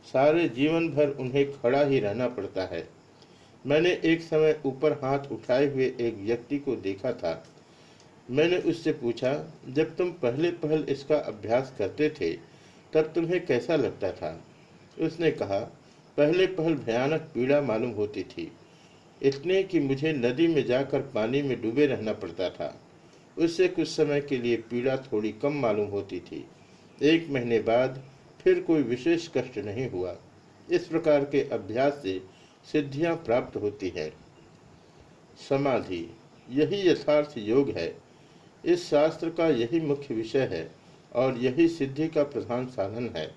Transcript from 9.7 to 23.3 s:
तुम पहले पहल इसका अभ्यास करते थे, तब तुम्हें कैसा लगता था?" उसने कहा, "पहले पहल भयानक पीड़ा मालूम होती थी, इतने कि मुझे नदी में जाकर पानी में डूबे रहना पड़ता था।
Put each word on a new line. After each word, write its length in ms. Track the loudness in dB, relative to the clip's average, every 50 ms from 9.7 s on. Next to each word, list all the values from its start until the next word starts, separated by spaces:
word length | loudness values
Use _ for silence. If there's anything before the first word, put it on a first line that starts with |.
| -2 0 -2 0 -2
तुम 140 | -4 -4 -4
पहले 400 | -2 -2 -2 -2 0 0 0 -2
पहल 360 | -2 -2 -2 0 0 0 0 -2
इसका 280 | -4 -6 0 0 0
अभ्यास 580 | 0 0 -4 -10 -10 -2 0 0 0 0 -2 -4 -4
करते 320 | -4 -4 0 0 0 0
थे, 220 | 0 -2 -2 -2 -2 -4 -12 -20 -20 -20 -20 -20 -20 -20 -20 0
तब 100 | 2 2
तुम्हें 440 | 2 2 0 -2 0 0 -2 -2 0
कैसा 300 | 0 0 0 2 0 0
लगता 360 | 0 0 0 -2 -4 -6 -6
था?" 320 | -4 -6 -8 -8 -8 -10 -18 -20 -20 -20 -20 _ -20 -20 -20 -20 -6 -4
उसने 300 | -4 -4 -2 0 0 0
कहा, 300 | 2 0 -2 -2 -2 -2 -2 -6 -12 -20 -20 -20 -20 -20 _ -8 _
"पहले 300 | 2 4 4 4 4 2
पहल 280 | 2 2 0 0 0 0
भयानक 460 | 0 0 -2 0 0 2 0 0 -2
पीड़ा 400 | -4 -6 -2 -2 2 4 4 4
मालूम 300 | 4 2 0 0 -2 -2
होती 320 | -2 -2 -4 -2 -2 -8
थी, 300 | -8 -8 -10 -12 -12 -12 -12 -20 -20 -20 -20 -20 -20 -20 -20 -20 _ -20 -12 0
इतने 400 | 0 0 0 0 -2 0 0 0
कि 180 | 0 2 0 0
मुझे 320 | 2 2 0 0 0 -2
नदी 340 | 0 2 0 0 2 4 2
में 200 | 4 4 2 2
जाकर 340 | 2 2 0 2 0 -2 -4
पानी 420 | -4 -2 -2 -2 0 2 0 0
में 200 | 0 0 -2 -2
डूबे 240 | -2 -2 2 4 2
रहना 260 | 2 2 -2 -2 -4
पड़ता 380 | -4 -4 -8 -10 -4 -4 -4 -4
था। 300 | -4 -6 -8 -8 -8 -12 -20 -20 -20 -20 -20 -20 -20 -20 -20 -16